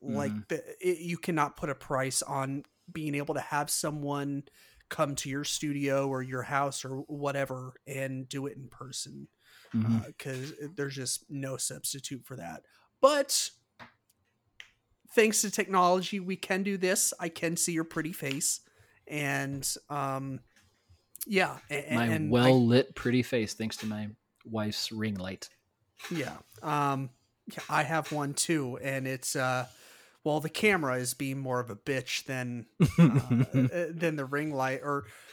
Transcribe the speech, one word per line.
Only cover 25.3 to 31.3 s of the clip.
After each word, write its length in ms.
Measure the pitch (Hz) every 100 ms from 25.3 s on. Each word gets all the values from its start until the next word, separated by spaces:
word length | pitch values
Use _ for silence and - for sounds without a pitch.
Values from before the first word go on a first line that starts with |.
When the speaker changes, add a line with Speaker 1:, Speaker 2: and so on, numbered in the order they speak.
| 92 - _ _ _ _ _ -
Speaker 1:
Yeah. 260 | 170 127 - - -
Um, 460 | 156 147 143 135 131 _ _ _ -
yeah, 120 | - -
I 140 | 151
have 280 | 147 160 147
one 220 | 151 143
too, 440 | 143 - 165 131 120
and 260 | 135 135 131
it's, 280 | 131 - 143
uh, 300 | 131 127 123 - - - - _
well, 180 | 156 151
the 80 | 156
camera 480 | - 214 190 143 127
is 160 | 127
being 260 | - 139